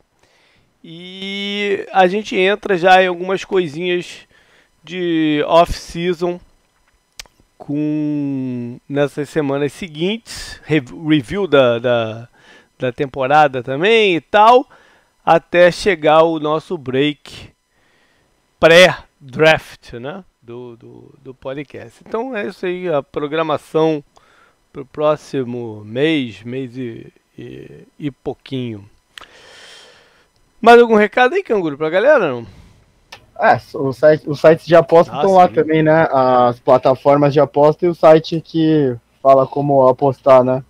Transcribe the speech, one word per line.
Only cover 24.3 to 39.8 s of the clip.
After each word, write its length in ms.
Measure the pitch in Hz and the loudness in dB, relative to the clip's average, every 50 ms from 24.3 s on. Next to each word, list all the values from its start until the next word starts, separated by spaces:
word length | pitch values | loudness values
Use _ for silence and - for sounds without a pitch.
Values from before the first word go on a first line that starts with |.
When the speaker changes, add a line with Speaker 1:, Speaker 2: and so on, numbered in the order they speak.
| _ _ _ _ _ _ _ _ - | _ _ _ _ _ _ _ _ -18
Speaker 1:
pro 120 | 143 131 | -18 -18
próximo 960 | _ - 156 151 151 151 147 - - - 139 127 120 120 120 120 113 107 104 104 | _ -8 -2 -2 -2 -2 -2 -6 -10 -8 -8 -6 -6 -8 -10 -10 -12 -14 -16 -16
mês, 580 | 107 113 127 147 160 160 143 127 117 101 98 110 | -10 -6 -2 -2 0 0 -2 -4 -6 -10 -14 -14
mês 340 | 120 123 135 135 120 117 | -12 -12 -10 -12 -12 -12
e, 300 | 131 127 117 113 117 - - - _ _ _ _ - | -12 -12 -12 -12 -16 -18 -20 -20 _ _ _ _ -20
e, 460 | 117 127 127 127 - - 139 156 180 _ _ - | -18 -18 -18 -18 -20 -20 -20 -20 -20 _ _ -12
e 120 | 160 143 | -12 -12
pouquinho. 800 | 127 _ - 147 123 - _ - 135 131 123 120 110 101 101 107 _ _ _ _ _ - - - _ - - - - - - - - - - _ _ _ _ _ _ _ _ _ _ _ _ _ _ _ | -12 _ -10 -12 -12 -12 _ -12 -10 -10 -8 -10 -10 -14 -16 -20 _ _ _ _ _ -20 -20 -20 _ -20 -20 -20 -20 -20 -20 -20 -20 -20 -20 _ _ _ _ _ _ _ _ _ _ _ _ _ _ _
Mais 180 | 226 226 240 240 | 4 6 8 8
algum 160 | 240 226 226 | 6 6 4
recado 400 | 208 208 202 - 247 254 254 330 | 2 0 0 0 0 0 0 0
aí, 80 | 403 381 | -2 -4
Canguru, 340 | - 226 202 170 156 139 | -4 -4 -4 -4 -4 -6
pra 140 | 135 156 160 | -6 -4 -4
galera, 380 | 165 190 220 285 311 254 185 147 | -2 0 2 2 2 2 0 -2
não? 180 | 123 120 117 - - _ _ _ _ _ _ _ _ _ _ _ - - _ _ _ - | -4 -6 -10 -14 -20 _ _ _ _ _ _ _ _ _ _ _ -20 -20 _ _ _ -2
Speaker 2:
É, 220 | 214 220 - 117 - - - | 0 2 2 0 -2 -8 -10
o 180 | - 139 135 127 | -6 -6 -6 -2
site, 320 | - 156 151 156 151 - | 2 2 4 4 2 0
os 140 | 156 143 - | -6 -2 2
sites 240 | - 160 165 156 - | 4 4 4 4 2
de 100 | 156 170 | 2 4
aposta 380 | 165 156 - 165 165 170 - 123 | 4 4 4 4 4 4 2 0
Speaker 1:
Ah, 80 | 135 | -2
Speaker 2:
tão 140 | 175 196 190 | 0 2 4
lá 120 | 185 180 | 4 4
Speaker 1:
sim. 60 | 180 - | 4 2
Speaker 2:
também, 300 | 165 147 156 156 156 156 | 0 -2 0 0 0 2
né? 260 | 156 156 165 160 - | 2 2 2 2 2
As 480 | - 131 127 127 127 123 123 120 120 - | 0 0 2 2 4 4 2 2 0 -2
plataformas 760 | - 143 127 131 - 139 131 - - 143 143 143 147 143 135 | 0 2 2 2 4 2 0 0 2 2 2 4 2 2 2
de 60 | 151 | 2
aposta 440 | 139 139 - 143 147 151 151 - 185 | 0 2 2 2 2 2 2 0 -2
e 40 | 175 | -4
o 40 | 170 | 0
site 460 | - - 160 160 160 160 - 175 160 | 4 6 6 6 6 4 0 -8 -8
que 560 | - - - 165 160 156 156 151 143 127 120 117 _ _ _ _ - | -8 -6 -4 -2 0 2 2 2 0 0 -2 -6 _ _ _ _ 2
fala 240 | 135 135 135 135 | 4 4 4 2
como 400 | - - 147 143 143 139 135 | 0 -2 -4 -2 0 2 4